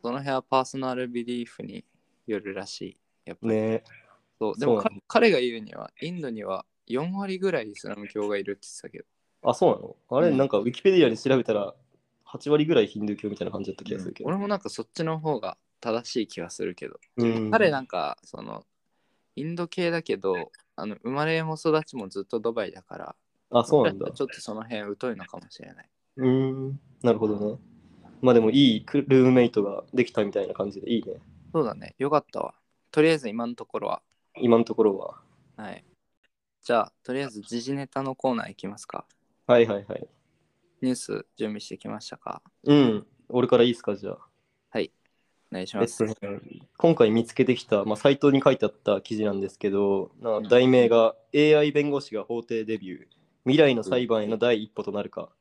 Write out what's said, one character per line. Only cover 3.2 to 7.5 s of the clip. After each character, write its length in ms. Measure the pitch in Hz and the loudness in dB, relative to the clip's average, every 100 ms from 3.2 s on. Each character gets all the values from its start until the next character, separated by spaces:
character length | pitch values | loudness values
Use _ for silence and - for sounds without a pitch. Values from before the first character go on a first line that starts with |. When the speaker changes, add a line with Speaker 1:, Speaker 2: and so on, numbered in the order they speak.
Speaker 1:
や 120 | - - | -18 -8
っ 20 | |
ぱ 100 | 117 | -2
り。 60 | |
Speaker 2:
ね。 300 | 110 110 113 _ - _ _ _ _ | -2 0 -4 _ -20 _ _ _ _
Speaker 1:
そ 140 | 107 | -6
う。 80 | - | -2
で 60 | 185 | 0
も、 160 | 113 | 2
Speaker 2:
そ 0 | |
う 20 | |
な 60 | - | 0
ん 60 | 101 | -4
だ。 40 | |
Speaker 1:
か-、 40 | _ | _
彼 240 | 233 233 | 4 4
が 80 | 156 | 4
言 180 | 123 117 | 0 -4
う 20 | |
に 140 | 107 - | -14 -16
は、 180 | 107 _ | -16 _
イ 100 | 156 | -10
ン 80 | 180 | -8
ド 100 | 143 | -8
に 140 | 110 | -8
は 220 | 98 95 - _ _ | -8 -8 -10 _ _
四 260 | 120 170 | -4 -4
割 240 | 190 196 185 | -6 -6 -4
ぐ 140 | 190 | -2